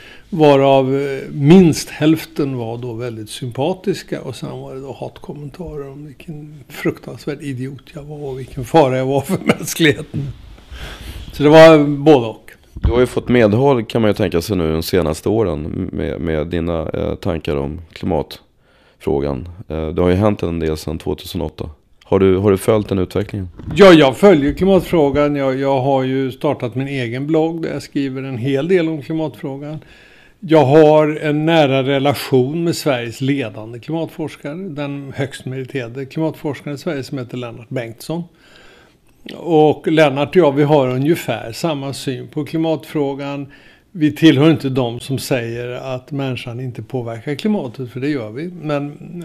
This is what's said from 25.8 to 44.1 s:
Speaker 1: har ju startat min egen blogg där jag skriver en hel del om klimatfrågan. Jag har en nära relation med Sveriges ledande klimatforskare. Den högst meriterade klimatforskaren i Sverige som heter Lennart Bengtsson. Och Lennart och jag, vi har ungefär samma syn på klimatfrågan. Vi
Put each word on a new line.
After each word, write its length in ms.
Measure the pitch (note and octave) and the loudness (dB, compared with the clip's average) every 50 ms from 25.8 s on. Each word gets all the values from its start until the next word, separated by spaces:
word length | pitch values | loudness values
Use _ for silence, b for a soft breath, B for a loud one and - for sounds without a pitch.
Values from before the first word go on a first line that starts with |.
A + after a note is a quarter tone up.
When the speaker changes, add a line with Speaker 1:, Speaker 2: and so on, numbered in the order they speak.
Speaker 1:
har 220 | B2+ C#3 C#3 C3+ | 2 2 0 0
ju 300 | C3 C3 C3 C3+ C3+ B2+ | 0 0 -2 -2 -4 -4
startat 420 | A#2+ - - D3+ C3 - C3 A#2+ G#2+ | -4 -2 -2 -2 -2 -2 -4 -6 -4
min 140 | B2+ C3+ C#3 | -6 -6 -4
egen 380 | C#3+ C3+ B2 A2+ A#2 C3 C#3+ | -4 -4 -4 -4 -6 -6 -4
blogg 360 | D3 D#3+ D#3 D#3 E3 E3+ E3 | -2 0 0 0 0 -2 -6
där 100 | D#3+ D#3 | -6 -6
jag 100 | D3 C#3+ | -8 -8
skriver 400 | - - - D3 C#3 C3+ C3 C3+ | -10 -6 -4 -4 -4 -4 -6 -8
en 160 | C3 C3+ C3+ A2 | -8 -8 -8 -6
hel 300 | A#2 C#3 C#3 C3+ C#3+ E3+ | -2 -2 -2 0 0 2
del 200 | G3 F3+ E3 D#3+ | 2 2 2 0
om 140 | D#3+ D3 | -4 -6
klimatfrågan. 760 | - - D#3+ D#3+ D#3 D3 - - - C#3+ C3+ C#3 D3 D3 D#3 D#3 b b b b b b b b b b b b | -6 -6 -4 -4 -4 -6 -8 -10 -10 -10 -10 -10 -12 -12 -12 -14 b b b b b b b b b b b b
Jag 240 | A3 D#3 D#3 D#3 C#3+ | 0 4 6 6 6
har 440 | B2+ D3 D#3+ D#3 D3+ D#3 D3+ D#3 D3+ | 8 8 8 8 8 8 6 4 2
en 380 | D#3 D3+ D#3 D3+ D3 D3+ D3+ | 0 -2 -2 -2 -2 0 2
nära 360 | D#3+ E3+ E3 D3 C3 C3+ C3+ | 2 4 4 4 4 2 0
relation 800 | C3 C3+ C#3+ C3+ C3+ C#3+ C3+ - - - C3+ B2+ B2 C3 D#3 E3+ E3+ | 0 0 0 2 2 0 0 -2 0 2 2 2 2 2 0 -2 -2
med 120 | E3+ D3+ | -2 -2
Sveriges 440 | - - D3+ C3+ A#2+ A#2+ A#2 G#2+ - | -2 -2 -2 -2 -2 -4 -8 -8 -4
ledande 580 | C3+ C3 C#3+ C3+ B2+ G#2+ G#2+ A2+ G#2+ A2 A#2+ B2 | -2 -2 -2 -2 -4 -6 -8 -12 -14 -14 -14 -14
klimatforskare. 760 | - - D#3 E3 D#3+ D#3 - - D#3 C#3 - - - C#3+ D3 | -10 -8 -6 -6 -6 -8 -8 -10 -10 -10 -10 -12 -14 -12 -12
Den 580 | F3+ G3 F#3+ C#3+ D3 C#3+ C#3 C#3+ C#3+ C#3 C#3 - | -12 -12 -10 -10 -8 -8 -8 -8 -10 -12 -10 -8
högst 280 | C#3 C#3 B2+ - - - | -6 -6 -6 -8 -10 -12
meriterade 640 | C3 C3 C3+ C3 B2+ - C3+ A#2+ A#2 A#2+ C3+ C3+ | -10 -10 -10 -10 -8 -8 -8 -8 -8 -10 -12 -12
klimatforskaren 680 | C3 - D#3+ D#3+ D#3 D3 - - D#3 C3 - - D3+ C#3+ | -8 -6 -4 -4 -4 -4 -6 -8 -8 -8 -8 -10 -12 -12
i 40 | C3+ | -8
Sverige 240 | - F3+ D3+ C#3 | -8 -6 -6 -6
som 160 | B2 - C#3+ C3+ | -8 -8 -10 -10
heter 180 | B2 A2 - | -10 -10 -10
Lennart 320 | A#2+ A#2+ A#2 A2+ A#2+ A2+ - | -10 -10 -12 -14 -16 -14 -10
Bengtsson. 540 | C3 C3 A#2 A2+ A2+ - - - D#3 F3 E3+ b b b b b b b b b b b b b b b _ _ _ _ - - - | -8 -8 -8 -10 -12 -12 -10 -8 -8 -8 -8 b b b b b b b b b b b b b b b _ _ _ _ -18 -18 -16
Och 500 | - - F3 E3 D3+ D#3 D3+ C#3 - - | -10 -2 2 4 4 4 4 2 0 -2
Lennart 420 | F#3+ D#3 D#3 D#3 C#3+ C3 C#3 D3 C3+ | 0 4 4 4 4 2 0 -2 0
och 80 | - | 4
jag, 160 | F#3 E3 C#3+ | 4 4 4
vi 100 | C3+ C#3+ | 4 2
har 260 | D3 C#3+ D#3 D3 C3 B2+ | 2 4 4 4 2 2
ungefär 640 | B2+ B2+ C#3 D3+ E3+ E3+ - - A#2 A2 A2 A#2 | 0 0 0 0 0 0 -2 -6 -6 -6 -8 -10
samma 400 | A2+ - - E3+ D3+ C#3 C#3 C#3 | -8 -6 -4 -4 -4 -6 -6 -8
syn 360 | B2+ - - C#3 B2+ B2 B2 A#2 | -10 -8 -8 -8 -8 -8 -10 -10
på 160 | - D#3 D3 | -8 -8 -8
klimatfrågan. 1040 | - - D#3+ D#3+ E3 D#3+ D3+ D#3 - - D#3 C#3+ C#3 C#3 C#3 C#3 C#3 C#3+ C#3+ C#3 C#3 b b b b b b b _ | -6 -4 -2 -2 -2 -2 -4 -6 -6 -4 -4 -4 -4 -4 -6 -8 -8 -8 -10 -10 -12 b b b b b b b _
Vi 200 | - F#3 D3+ D3+ | -4 0 0 0